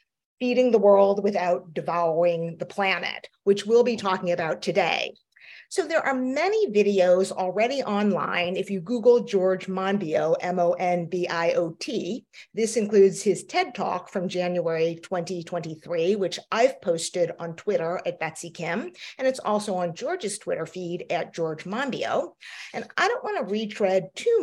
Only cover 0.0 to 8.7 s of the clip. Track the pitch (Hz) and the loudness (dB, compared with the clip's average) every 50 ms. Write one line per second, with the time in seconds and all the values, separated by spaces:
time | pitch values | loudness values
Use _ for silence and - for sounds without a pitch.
0 | _ _ _ _ _ _ _ _ 247 247 247 247 254 247 226 220 196 202 202 196 | _ _ _ _ _ _ _ _ -2 0 2 4 4 4 4 6 6 8 8 8
1 | 196 196 202 202 196 202 208 175 180 180 180 180 180 175 156 170 156 156 165 175 | 6 4 4 2 0 0 0 0 0 0 0 0 -2 -6 -8 -6 -4 -2 -2 0
2 | 170 165 160 160 175 175 170 165 165 165 165 - 170 - - - 202 190 185 170 | 0 0 2 2 2 2 2 0 -4 -6 -6 -8 -10 -8 -4 -2 0 0 0 0
3 | 175 - - - - - _ _ _ 202 202 202 - 202 226 240 240 247 233 196 | -2 -6 -8 -10 -12 -18 _ _ _ 2 2 2 2 4 4 4 4 4 2 0
4 | - 196 185 190 190 175 175 175 170 156 156 - - - 170 190 180 165 - 60 | 0 -2 -2 0 0 -2 0 0 0 -2 -2 -2 -4 0 2 2 2 2 2 0
5 | 62 - - _ _ _ _ _ - - - - - _ - - 370 294 330 311 | -2 -4 -8 _ _ _ _ _ -20 -20 -20 -20 -18 _ -4 -4 -2 0 0 0
6 | - - 269 254 254 254 262 285 320 381 415 440 415 285 202 208 202 202 208 190 | 0 0 0 0 -2 -2 0 0 0 0 2 0 0 2 2 2 4 4 4 4
7 | 180 180 180 180 190 196 - - 185 185 180 202 220 247 277 277 - - 208 202 | 6 6 6 4 4 0 -2 -4 -4 -2 0 0 0 0 0 -2 -2 -2 0 0
8 | 208 208 190 160 - - 190 175 175 175 185 180 190 - | 2 2 2 0 -2 -2 -2 -2 -2 -2 -2 -4 -4 -4